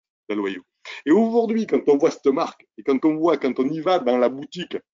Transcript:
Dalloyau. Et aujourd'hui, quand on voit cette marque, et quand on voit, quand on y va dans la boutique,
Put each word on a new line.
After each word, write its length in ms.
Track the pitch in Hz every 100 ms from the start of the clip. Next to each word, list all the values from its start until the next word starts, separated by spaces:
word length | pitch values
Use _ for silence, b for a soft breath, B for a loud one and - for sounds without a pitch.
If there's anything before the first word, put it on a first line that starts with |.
| _ _ -
Dalloyau. 340 | 104 98 92 - _ B B
Et 80 | 139
aujourd'hui, 540 | 185 226 233 226 226 208
quand 200 | 135 -
on 100 | 143
voit 140 | 156
cette 160 | - 139
marque, 400 | 139 156 - _ -
et 60 |
quand 220 | 107 151
on 120 | 156 156
voit, 200 | 165 147
quand 240 | 135 123
on 80 | 131
y 120 | 160
va 180 | 151 143
dans 180 | 123 123
la 140 | 120
boutique, 480 | 135 147 175 - 87 -